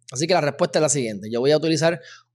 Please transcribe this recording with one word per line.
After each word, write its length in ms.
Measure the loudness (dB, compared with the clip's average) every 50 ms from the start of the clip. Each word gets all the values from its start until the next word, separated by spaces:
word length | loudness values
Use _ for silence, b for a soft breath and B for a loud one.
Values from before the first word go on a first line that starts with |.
| _ -12
Así 140 | -8 -4 0
que 80 | 0 2
la 80 | 2
respuesta 380 | 0 0 -2 -2 -2 0 2 2
es 20 |
la 80 | 2 2
siguiente. 400 | 0 0 -2 -4 -6 -8 -8 -6
Yo 80 | -4 0
voy 120 | 2 2
a 60 | 2
utilizar 440 | 2 2 0 0 2 2 0 0 -2 B B B B B B B